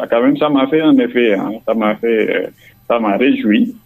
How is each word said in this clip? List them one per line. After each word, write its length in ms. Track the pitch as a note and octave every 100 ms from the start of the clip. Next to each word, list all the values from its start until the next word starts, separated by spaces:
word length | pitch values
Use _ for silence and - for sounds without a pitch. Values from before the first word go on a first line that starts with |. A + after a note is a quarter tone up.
| -
quand 120 | A#2
même, 160 | B2+ D3
ça 100 | D3+
m'a 160 | C#3 C3+
fait 140 | D#3
un 160 | D#3 C#3
effet, 340 | A#2+ B2 A#2+
hein, 180 | F#2+ F#2+ A2 -
ça 60 |
m'a 220 | A2+ G#2+ G#2+
fait, 400 | A#2 A2+ G2+ F#2
euh, 120 | F#2 - - - -
ça 120 | A#2
m'a 180 | G#2+ G2+
réjoui 580 | C3 C3+ A#2 A2 G#3+ -